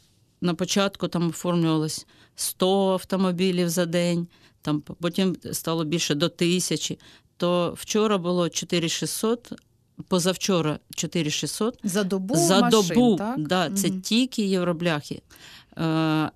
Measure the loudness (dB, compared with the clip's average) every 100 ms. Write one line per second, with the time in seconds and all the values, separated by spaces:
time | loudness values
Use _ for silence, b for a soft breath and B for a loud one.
0 | _ _ _ _ -4 -2 0 0 0 -2
1 | -4 0 0 -2 -2 0 2 2 -2 -6
2 | -12 b b -8 -8 0 2 4 2 0
3 | -2 0 0 2 0 2 0 0 0 0
4 | 0 0 -4 b b b -4 -4 -4 -6
5 | -4 0 0 0 -6 -8 -4 -4 -2 -2
6 | -2 0 0 0 0 2 0 -2 -4 -8
7 | B B _ _ 0 0 0 -4 -4 0
8 | 2 2 0 0 0 -2 -2 -2 0 -2
9 | -4 -2 -2 -2 -6 -18 _ _ _ -20
10 | -2 0 0 0 0 2 0 -4 -8 -8
11 | -4 -2 -2 -2 -6 -4 -4 -4 -4 -2
12 | -2 -4 0 2 4 6 6 4 4 4
13 | 4 4 0 -4 0 0 0 0 -2 -2
14 | 0 0 0 0 0 2 0 0 0 -2
15 | -4 -12 -14 B B B B -4 0 2
16 | 2 2 0